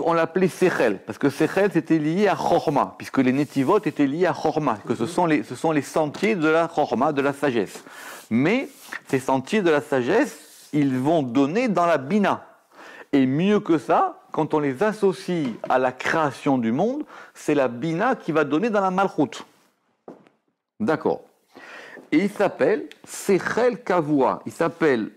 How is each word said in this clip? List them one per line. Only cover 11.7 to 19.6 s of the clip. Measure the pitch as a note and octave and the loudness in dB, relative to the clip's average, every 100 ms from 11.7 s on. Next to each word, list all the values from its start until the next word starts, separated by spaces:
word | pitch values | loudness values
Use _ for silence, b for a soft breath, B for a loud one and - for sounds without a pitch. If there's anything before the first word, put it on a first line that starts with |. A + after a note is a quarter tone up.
| F3 F3 | 2 2
la | D#3 | 2
Bina. | C3 G#3 F#3 A#2+ - _ _ B B B B | 0 0 2 0 -6 _ _ B B B B
Et | C#3+ C3 | 2 2
mieux | C#3 F#3+ G#3 | 2 2 2
que | G#3 E3 | 2 0
ça, | - F#3 F#4+ - - | 2 2 0 -4 -8
quand | - D3+ | -4 -2
on | D#3 | 0
les | C#3+ D3 | 0 0
associe | G#3 G#3 G3 F3+ - F3 C3+ G#2+ - | -2 2 0 0 -4 -2 -2 -4 -2
à | C3 | 0
la | B2+ | 0
création | B2+ - D#3+ D3+ - D3 C3 | -2 -2 0 0 -2 -2 0
du | A2+ | 0
monde, | B2+ G#3 C#4+ - B B | 0 0 -2 -10 B B
c'est | - - D3 | -8 -2 0
la | C3 | 0
Bina | A#2+ D#3+ E3 A#3 C4 | -2 -4 -2 -2 -2
qui | - | -2
va | D#3 | 0
donner | D3+ D3+ A#3 | 0 0 0
dans | G#3 | 0
la | F#3+ | 0
Malchut. | F#3 F#3+ - C3+ - - _ | 0 0 0 -2 -4 -18 _